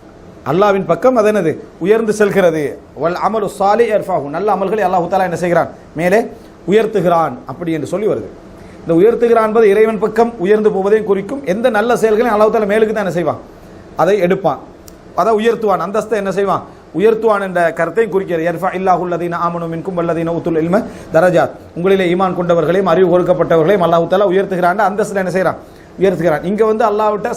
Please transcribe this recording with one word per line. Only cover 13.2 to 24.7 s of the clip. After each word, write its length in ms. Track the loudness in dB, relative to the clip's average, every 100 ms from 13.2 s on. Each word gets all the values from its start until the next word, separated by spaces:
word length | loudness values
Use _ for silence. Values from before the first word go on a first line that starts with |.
| -2 -4 -10 -20 -20 -20 -10 -2
அதை 220 | 0 2
எடுப்பான், 400 | 2 0 -2 -4 -10 -20 -20 -20 -8
அதை 200 | -2 0
உயர்த்துவான், 460 | 2 0 0 0 0
அந்தஸ்தை 300 | -2 -4 -2
என்ன 220 | -4 -2
செய்வான்? 300 | -2 -2 -2 -6 -18 -10 0
உயர்த்துவான் 420 | 2 2 2 0
என்ற 320 | 0 0 0
கருத்தையும் 400 | 0 -2 0 0
குறிக்கிறது. 380 | -2 -2 -2 -2
"யர்ஃபா 200 | -2 -4
இல்லாஹு 380 | -2 0 0 0
அல்லதீன 280 | -4 -4 -2 -4
ஆமனு 200 | -4 -6
மின்கும் 300 | -8 -6 -4
வல்லதீன 300 | -2 -2 -2
ஊத்துல் 280 | -2 -2 -2
இல்ம 260 | 0 0 -2 -10 -2
தரஜாத்." 380 | 2 4 4 0 -4 -16 -4
உங்களிலே 380 | 0 2 2
ஈமான் 200 | 0 0
கொண்டவர்களையும் 520 | -2 0 2 2 0 2
அறிவு 320 | 4 4 4
கொடுக்கப்பட்டவர்களையும் 640 | 2 0 2 2 4 2
அல்லாஹ் 260 | 2 2 2
தஆலா 180 | 2 2
உயர்த்துகிறான், 480 | 0 0 0 0